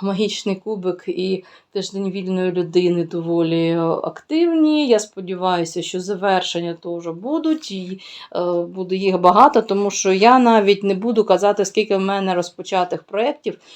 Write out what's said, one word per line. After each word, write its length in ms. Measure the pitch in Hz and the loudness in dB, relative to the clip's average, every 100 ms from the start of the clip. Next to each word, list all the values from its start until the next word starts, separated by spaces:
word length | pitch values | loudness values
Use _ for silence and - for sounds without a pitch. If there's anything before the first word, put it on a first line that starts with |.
магічний 540 | 196 196 208 - 202 190 | -4 -2 -2 -4 -6 -6
кубик 480 | 214 208 180 180 - | -6 -6 -4 -6 -6
і... 380 | 175 190 185 - - _ | -4 -4 -4 -8 -20 _
Тиждень 380 | 196 185 196 196 | -10 -8 -6 -6
вільної 420 | 196 185 185 185 | -6 -4 -2 -2
людини 520 | 180 170 175 175 175 | -2 0 0 2 0
доволі, 640 | 170 175 165 170 165 165 165 | -2 -6 -2 0 0 0 0
е, 120 | 170 | 0
активні. 1080 | 165 - - - - 311 339 320 302 302 277 | 0 -2 -4 -8 -4 0 2 2 2 2 4
Я 100 | 214 | 2
сподіваюся, 840 | 214 190 185 180 185 175 165 180 | 0 -10 -10 -4 0 0 -2 -6
що 180 | 170 185 | -6 -8
завершення 760 | 180 196 202 185 180 170 170 | -6 -4 0 0 0 -4 -6
теж 320 | 170 175 170 170 | -8 -10 -8 -8
будуть, 640 | 170 233 320 320 311 - | -8 -4 -2 -2 -2 -4
і, 300 | 196 180 190 - - - - | -10 -10 -12 -14 -20 -10 -4
е, 160 | 175 | -2
буде 440 | 175 175 185 180 190 | -2 -4 -8 -6 -2
їх 240 | 196 185 | 0 4
багато, 420 | 180 185 - 226 | 6 8 6 6
тому 280 | 214 196 202 | 0 0 -2
що 220 | - 196 | -2 0
я 260 | 190 226 254 | 4 6 6
навіть 440 | 240 226 202 196 | 6 6 4 2
не 120 | 196 | 2
буду 300 | 196 233 220 | -2 0 0
казати, 400 | 214 185 202 208 | 2 4 4 0
скільки 320 | 190 220 214 196 | 0 0 0 0
в 40 | |
мене 340 | 190 196 190 | 0 -2 -2
розпочатих 680 | 175 175 - 175 190 180 160 | -2 -4 -10 -4 -2 -2 -4
проєктів. 560 | - 202 247 - 214 - _ | -6 -2 -2 -4 -8 -10 _